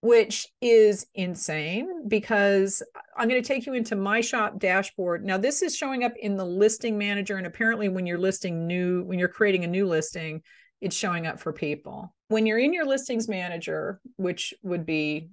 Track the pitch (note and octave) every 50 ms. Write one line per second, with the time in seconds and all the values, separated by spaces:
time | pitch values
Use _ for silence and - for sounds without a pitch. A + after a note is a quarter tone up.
0 | - A3+ A#3+ A3+ G#3+ A3 G#3 - - - _ _ - A#3+ A#3 A3+ G#3+ G#3 G#3 F#3+
1 | - _ _ G3+ F#3 F3+ F3 D#3+ - - D#3 D#3 D3+ D#3 F3+ G#3+ C#4 F#4+ F4+ E4+
2 | C4+ G#3 A3 G#3+ G#3+ - A3+ G#3 G3+ G3+ G3+ G3 F#3+ G3 G3 - - - _ -
3 | - _ _ - A#3 A3+ B3+ B3+ A#3+ - C4+ C4+ A#3 C#4+ C4 B3 A3+ - A3 G3
4 | G3 G3 G#3 A#3 A#3 - - A#3+ G#3+ G#3 - - - F#3+ F3+ F#3+ G3 - _ -
5 | F#3 F3+ E3+ E3+ - G3 F#3+ F#3+ G3+ C4 C#4+ - F#4+ E4 - - D#4 C4+ C4+ B3
6 | A#3+ B3 A#3+ - - G#3 G3+ F#3+ F#3+ F3+ F3 F#3+ G#3 G#3+ G#3+ - - A#3 G#3+ G#3
7 | G3+ G3+ G3+ G3+ G3 - G3+ F#3+ F#3 E3+ - - A#3 A3 A3+ G#3+ G#3+ G3 F#3 F#3
8 | F#3 F3 F3 E3+ F#3 F#3+ F#3+ - - F#3 E3+ E3 E3 E3+ F3 F3+ F3+ F3+ F3+ F3+
9 | F3+ F#3 F#3 F3+ F3+ F3+ - - G#3+ G#3 F#3+ F3+ F3 E3+ F3 F#3+ G3+ F#3 E3 D#3
10 | D#3 - - F3 D#3+ D#3+ D#3 D#3+ _ _ - - _ _ _ _ - F#3 - -
11 | - F#3+ F3 E3+ E3 D#3+ - - - E3 D#3 - - D3 D3 D3+ _ C#3+ - C#3
12 | - F3+ _ _ _ _ A3 A3 A3 A3 G#3+ A3+ B3+ C#4+ F4 F4+ D#4 C4+ C4+ C4
13 | C4 - B3+ A3+ A3+ A3+ G#3 F#3 F3+ F3+ F3 E3+ E3+ - D#3 D#3 D3+ - F#3+ F#3+
14 | _ B3+ - - F#3+ F3+ F3 - - - - _ - F#3+ F3 E3+ D#3+ E3 D#3+ D#3
15 | D3+ D3+ D3+ D3+ D#3+ E3+